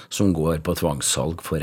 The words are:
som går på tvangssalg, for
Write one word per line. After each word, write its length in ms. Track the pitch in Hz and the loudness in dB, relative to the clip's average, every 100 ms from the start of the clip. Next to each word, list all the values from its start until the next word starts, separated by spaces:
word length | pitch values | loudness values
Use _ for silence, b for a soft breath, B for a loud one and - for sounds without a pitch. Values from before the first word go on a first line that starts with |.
| B | B
som 240 | - 101 | 0 2
går 260 | 82 78 80 | 4 2 0
på 140 | 82 82 | 0 0
tvangssalg, 640 | 85 69 - - 73 82 | 0 0 0 0 -2 -4
for 160 | - 80 | -4 -2